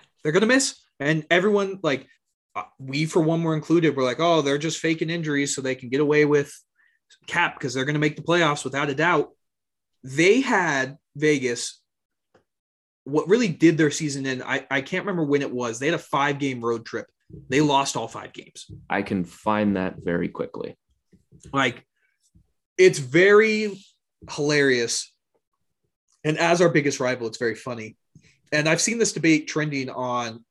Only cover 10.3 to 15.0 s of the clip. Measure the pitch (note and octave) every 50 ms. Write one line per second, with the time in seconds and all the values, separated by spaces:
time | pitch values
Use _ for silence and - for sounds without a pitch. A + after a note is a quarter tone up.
10.3 | G#3+ C4 C4+ A#3 A#3+ F#3+ F3 D#3+ C#3+ C3+ C3 C3+ D3 - _ _ - C#3+ D3+ D3+
11.3 | D3+ C3+ B2+ B2 A#2+ - - - - _ _ _ _ _ _ _ _ _ _ _
12.3 | _ _ _ _ _ _ _ _ _ _ _ _ _ _ _ C3+ C#3+ D3+ D3 D#3+
13.3 | G3+ B3 B3 F#3 C#3 - D3+ E3 D#3+ D3 D#3+ D3 D3 - D#3+ D3 C3+ C#3 C3+ C3+
14.3 | C3 B2+ - - C3 C#3 - - C3+ C#3 C3+ - F#3 F#3